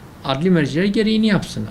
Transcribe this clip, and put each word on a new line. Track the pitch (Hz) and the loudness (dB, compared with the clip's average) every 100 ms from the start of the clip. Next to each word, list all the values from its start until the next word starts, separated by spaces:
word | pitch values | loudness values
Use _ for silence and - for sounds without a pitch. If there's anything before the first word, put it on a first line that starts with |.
| - - | -20 -12
adli | - 135 180 | -4 -2 2
merciler | 175 139 139 | 2 2 0
gereğini | 202 208 220 220 220 | 0 0 0 2 2
yapsın. | 185 - - 107 | 0 -2 -8 -4